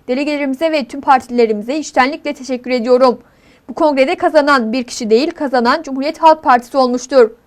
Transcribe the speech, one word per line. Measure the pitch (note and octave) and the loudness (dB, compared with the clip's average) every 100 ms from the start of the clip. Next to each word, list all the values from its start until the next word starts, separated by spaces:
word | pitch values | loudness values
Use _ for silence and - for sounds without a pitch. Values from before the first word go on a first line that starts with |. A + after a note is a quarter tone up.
| - | -6
delegelerimize | B3+ D4 D4 C#4+ C4 D#4+ | -4 -4 -4 -4 -2 -2
ve | D#4 A#3+ | -2 -4
tüm | C#4 | -6
partilerimize | - C4 - A#3+ A3+ G#3 A3 D#4 | 2 2 2 0 0 0 -6 -8
içtenlikle | D4 - B3+ D#4 D4 | -4 -2 -2 -2 -10
teşekkür | D4 C4 B3+ B3 | -10 -8 -8 -4
ediyorum. | B3+ A#3 B3+ C4 A#3+ _ _ _ _ - | -4 0 2 2 0 _ _ _ _ -14
Bu | |
kongrede | B3 D#4 C#4 C4+ F4+ | -2 0 2 0 0
kazanan | F4 D4+ C#4+ C#4 A3 | 2 2 2 0 0
bir | B3+ | -4
kişi | A#3+ - A3+ | -6 -8 0
değil, | A3 D#4+ | 2 0
kazanan | F4 D4 B3+ A#3+ D4+ | -4 -4 0 0 -2
Cumhuriyet | C#4 C4 C#4+ D#4+ | -4 -6 -6 2
Halk | D#4+ D#4 | 4 4
Partisi | D4+ B3 A#3+ C#4 | 4 2 2 -2
olmuştur. | B3+ B3 - C#4 A3 - | 0 -2 0 4 4 0